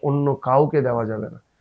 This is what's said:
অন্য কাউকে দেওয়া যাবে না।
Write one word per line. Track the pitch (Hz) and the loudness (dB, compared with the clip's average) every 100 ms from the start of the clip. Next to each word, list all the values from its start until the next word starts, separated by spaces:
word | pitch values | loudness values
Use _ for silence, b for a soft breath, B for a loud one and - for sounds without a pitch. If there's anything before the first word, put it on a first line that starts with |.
অন্য | 147 143 143 131 | -2 0 0 -2
কাউকে | 127 135 147 156 | 2 2 4 2
দেওয়া | 123 120 110 | 0 -2 -4
যাবে | 110 107 | -6 -8
না। | - - b | -12 -20 b